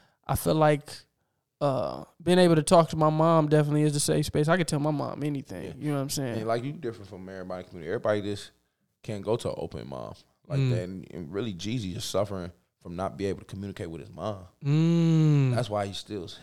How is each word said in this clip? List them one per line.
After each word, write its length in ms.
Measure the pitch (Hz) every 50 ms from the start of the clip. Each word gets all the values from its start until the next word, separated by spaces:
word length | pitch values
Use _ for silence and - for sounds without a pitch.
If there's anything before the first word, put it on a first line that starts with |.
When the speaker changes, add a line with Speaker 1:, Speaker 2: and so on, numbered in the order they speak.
| _ _ _ _ _
Speaker 1:
I 100 | - 139
feel 180 | - - 170 160
like, 340 | 156 156 151 151 143 - - - - - _ _ _ _ _ _ _ _ _ _ -
uh, 440 | 147 143 131 131 90 69 62 69 - - _ -
being 160 | 165 170 180 180
able 160 | 185 175 170
to 80 | 156
talk 260 | 147 - 185 170 160 -
to 60 | -
my 140 | 160 156 156
mom 380 | 156 156 160 165 165 160 151 147
definitely 340 | 151 151 147 147 147 151
is 120 | 151 151 143
a 40 | 147
safe 260 | - - 151 151 147
space. 220 | - - 147 151 156
I 80 | 170
can 100 | 185 165
tell 140 | - 160 143
my 100 | 147 156
mom 320 | 151 139 127 123 - -
anything, 420 | 139 151 147 139 - - 95 87 -
Speaker 2:
Yeah. 80 | 95 156 131
Speaker 1:
you 120 | - 151
know 60 | 147
what 60 | 139
I'm 80 | 135 -
saying? 280 | - 147 135 123 110 110
Speaker 2:
And, 80 | 107
like, 160 | 113 113 120 120
you 80 | 143
different 360 | 147 170 147 117 110 101 101 95
from 180 | 104 92 92 92
everybody 320 | 95 95 90 92 90 90
in 40 | 90
the 40 | -
community. 200 | 95 87 78 82
Everybody 300 | 95 - - 110 107 104
just 280 | 98 104 101 - - - _ _ _ _ _ _ _ _ _ _
can't 200 | - - 107 101 92
go 120 | 98 113
to 120 | 123 - 78
an 60 | - -
open 300 | - - - 73 57 67
mom 260 | 67 62 57 50 - - _ _ _ _ _ -
like 100 | - 135
Speaker 1:
Mm. 100 | 135 127
Speaker 2:
that. 120 | 123 101 90
And, 220 | 90 95 92 - -
and 200 | - 85 87 71
really, 200 | 90 98 120 113 95
Jeezy 420 | 82 95 107 120 127 101 92 87
is 80 | 104 -
suffering 460 | - - 95 104 98 101 92 87 85 - _ _ _ _ _
from 140 | - 92 85
not 220 | 87 95 92 - -
being 100 | 98 98
able 100 | 87 -
to 40 | -
communicate 460 | - - 98 101 101 92 - 92 85
with 100 | 82 78
his 100 | 60 -
mom. 280 | 58 - 85 107 104 95 92 - _ - -
Speaker 1:
Mm. 880 | 143 147 156 160 165 170 170 165 165 160 160 156 151 147 143 135 127 123
Speaker 2:
That's 140 | 117 120 -
why 180 | 104 104 101
he's 120 | 101 92 -
still, 300 | - - 107 98 82 - - -